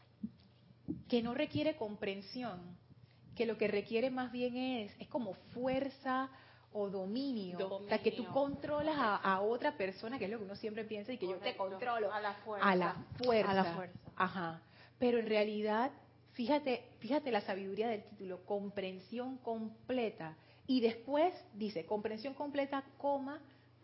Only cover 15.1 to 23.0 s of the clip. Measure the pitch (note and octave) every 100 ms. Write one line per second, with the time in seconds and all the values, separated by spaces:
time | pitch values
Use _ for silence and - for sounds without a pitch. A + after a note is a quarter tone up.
15.1 | A#3+ A3 G#3+ G#3+ G#3 G#3+ G#3+ C4+ - -
16.1 | - - - A#3 D4 C#4 A#3 - - A3
17.1 | D4 C#4+ G#3 G#3+ F#3+ G3 G3 A#3 G#3 -
18.1 | G3+ F#3+ F3+ - G3+ G3+ G3 F#3+ F#3 -
19.1 | A#3 B3+ C4 A#3 A3+ A3 - - B3+ G#3+
20.1 | - D#3+ D#3+ - - - B3+ A#3 A3+ -
21.1 | D4 F4 - - G3+ G#3+ E3 - G#3+ A3
22.1 | A3 C4+ C4+ D4 C#4 C#4 C#4 - -